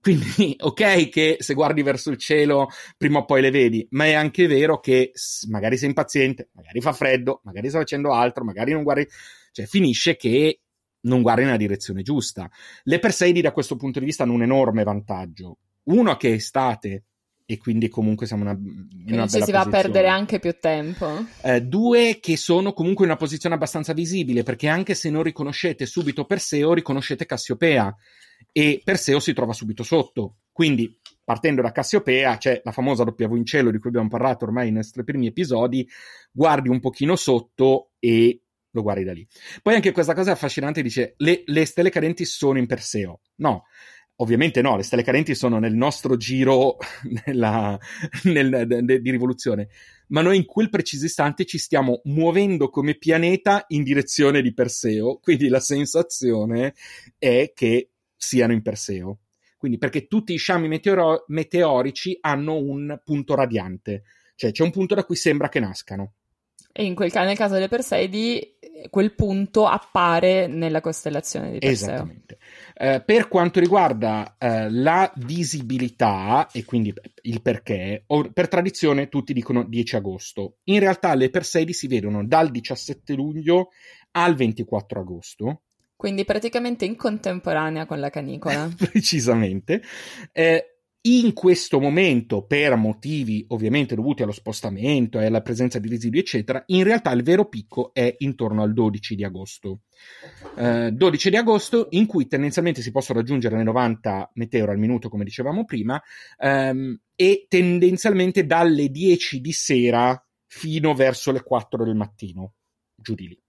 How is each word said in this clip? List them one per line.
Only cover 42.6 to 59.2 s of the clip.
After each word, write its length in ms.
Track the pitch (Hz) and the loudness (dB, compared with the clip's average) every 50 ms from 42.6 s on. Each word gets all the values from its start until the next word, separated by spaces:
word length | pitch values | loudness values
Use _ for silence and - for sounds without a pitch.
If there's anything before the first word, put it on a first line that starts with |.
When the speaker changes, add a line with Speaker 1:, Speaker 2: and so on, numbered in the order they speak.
| 123 | 0
Speaker 1:
Perseo." 540 | 113 131 120 - - - 107 101 90 85 - _ _ _ | -2 -4 -6 -6 -6 -6 -6 -6 -6 -10 -16 _ _ _
No, 280 | _ 147 151 113 90 - _ _ - - - - - _ _ _ | _ -2 -2 -2 -2 -6 _ _ -20 -20 -20 -20 -20 _ _ _
ovviamente 460 | _ 123 113 117 113 131 131 131 127 123 | _ -2 0 2 2 2 2 2 2 2
no, 140 | 139 120 | 2 2
le 60 | 98 98 | 0 -2
stelle 200 | - - 120 120 | -2 -2 -2 0
cadenti 300 | - 123 139 156 - 143 | 2 0 0 0 0 -4
sono 240 | - - 123 117 110 | -2 0 0 0 2
nel 160 | 110 113 110 | 0 0 0
nostro 420 | 113 123 143 143 - - 135 123 | 2 0 0 -2 -2 -2 -2 -2
giro, 600 | 120 107 123 127 131 131 127 135 127 131 135 - - - - - - - | 0 0 -4 0 2 4 4 4 4 4 2 0 -2 -10 -14 -14 -14 -12
<laughs> 220 | 139 120 113 - | -10 -10 -8 -6
nella, 520 | - 135 127 117 110 107 113 107 104 101 98 - - - - 160 151 - - - | -4 -2 0 2 2 2 0 0 -2 -4 -6 -8 -14 -14 -12 -12 -10 -10 -2 0
nel, 400 | 190 170 147 139 131 131 127 117 | 2 2 4 2 2 2 0 0
de-, 160 | 117 120 120 120 | 0 0 0 2
de-, 160 | 123 131 131 | 2 2 2
di 100 | 117 127 | 2 0
rivoluzione, 580 | 131 120 123 127 127 123 - 127 113 101 104 104 _ - - - _ _ _ _ | -2 0 0 -2 -2 -2 -2 -2 -2 -2 -4 -8 _ -20 -20 -20 _ _ _ _
ma 120 | 143 151 160 | 0 2 2
noi 140 | 175 196 | 4 4
in 80 | 196 170 | 2 2
quel 240 | - - - 220 220 | 0 0 0 0 0
preciso 340 | - 196 - - - 139 139 | 0 -2 -4 -4 -6 -6 -6
istante 380 | 165 - - 151 147 139 - 190 | -6 -2 0 0 -2 0 -2 -6
ci 140 | - - 160 | -4 -4 -8
stiamo 420 | - - - 147 135 127 123 120 _ | -4 0 0 2 2 2 0 -2 _
muovendo 640 | 143 143 151 160 170 165 190 202 202 190 160 143 131 | -4 -2 2 2 2 4 4 2 2 2 0 0 0
come 260 | - 151 139 147 147 | 0 -2 0 0 -2
pianeta 720 | - - 156 160 165 170 170 185 190 _ 208 196 208 - _ | -2 0 2 2 4 4 2 2 2 _ 2 0 0 0 _
in 140 | 160 147 147 | -2 -2 0
direzione 580 | 131 143 143 139 - - - 147 139 143 143 131 | 2 2 0 0 -2 0 2 2 4 4 4 2
di 100 | 123 113 | 0 2
Perseo, 680 | - 123 120 - - - 117 107 107 107 120 135 - | 0 -2 0 0 -4 -2 -2 -2 0 0 -2 -4 -4
quindi 280 | _ - 165 131 143 135 | _ 2 2 2 4 2
la 120 | 123 131 | 2 2
sensazione 1120 | 127 - 143 139 143 - - 165 170 170 - - - 123 113 110 107 113 117 117 123 139 139 _ - - - - - - _ _ | 2 0 -2 -2 -2 0 0 -2 -2 -2 -4 -2 0 0 0 2 0 -2 0 -2 -2 -2 -4 _ -20 -20 -20 -20 -20 -20 _ _
è 340 | - 131 120 123 139 151 _ | 0 2 4 4 2 0 _
che 360 | - 131 113 113 123 123 _ _ _ _ _ _ _ - | -2 0 2 2 2 0 _ _ _ _ _ _ _ -10
siano 260 | - - 123 120 117 117 | -2 2 2 4 4 2
in 100 | 113 107 | 0 0
Perseo. 560 | 113 104 104 - - 101 92 90 92 98 101 | -4 -8 -8 -8 -8 -8 -8 -8 -10 -14 -14